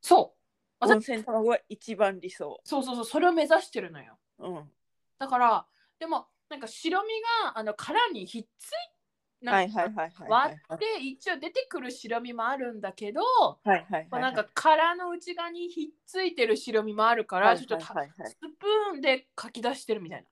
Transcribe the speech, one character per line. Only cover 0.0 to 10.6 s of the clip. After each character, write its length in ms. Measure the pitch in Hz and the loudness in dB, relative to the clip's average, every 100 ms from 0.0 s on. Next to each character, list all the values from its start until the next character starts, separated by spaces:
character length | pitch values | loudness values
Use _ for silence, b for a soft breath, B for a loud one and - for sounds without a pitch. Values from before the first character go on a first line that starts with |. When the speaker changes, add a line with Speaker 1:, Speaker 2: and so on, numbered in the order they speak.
Speaker 1:
そ 360 | - 359 - _ _ _ _ _ | 8 6 6 _ _ _ _ _
う。 40 | - | 4
Speaker 2:
温 120 | 214 | 4
泉 260 | 226 233 | 4 -6
卵 240 | 220 220 220 | -2 0 2
が 100 | 240 _ | 0 _
一 260 | 208 - 196 | -16 -10 2
番 240 | 202 185 | 2 2
理 80 | 175 | -12
想。 320 | - 151 - | -10 -12 -12
Speaker 1:
そ 180 | - 285 | -6 -4
う 20 | |
そ 100 | 254 | -4
う 20 | 247 | -6
そ 40 | |
う、 40 | 226 | -4
そ 140 | 302 | 2
れ 60 | 349 | 4
を 60 | |
目 120 | 330 | 4
指 180 | 294 320 | 4 4
し 80 | - | 4
て 100 | 240 | -10
る 100 | 185 | -10
の 120 | 156 | -14
よ。 160 | 113 _ _ _ | -20 _ _ _
Speaker 2:
う 120 | - | -12
ん。 200 | 170 151 _ _ _ _ _ | -12 -14 _ _ _ _ _
Speaker 1:
だ 100 | 269 | -2
か 100 | 247 | 4
ら、 280 | 240 202 - _ _ _ | 4 4 0 _ _ _
で 80 | 320 | -6
も、 220 | 302 - _ _ | -6 -6 _ _
な 80 | 285 | -14
ん 20 | |
か 60 | 220 | -14
白 360 | - 330 359 | -8 -2 -2
身 40 | 427 440 466 466 349 | -2 -4 -2 0 -2
が、 120 | 226 | -4
あ 40 | |
の、 100 | 214 | -6
殻 360 | - - 359 480 | -6 -2 0 0
に 180 | 254 180 | -2 -10
ひ 140 | 233 | -12
っ 60 | - _ | -14 _
つ 120 | - | -12
い、 40 | 640 698 _ _ _ _ _ | -10 -12 _ _ _ _ _
な 240 | 247 196 | 2 2
ん 60 | 185 | 2
か 100 | 214 | 0
Speaker 2:
は 60 | 175 | -2
い 20 | |
は 20 | |
い 40 | |
は 100 | 214 165 | -2 -8
い 40 | |
は 160 | - 175 | -8 2
い 20 | |
は 180 | 233 285 | 2 2
い 20 | |
は 0 | |
い。 100 | 220 | -4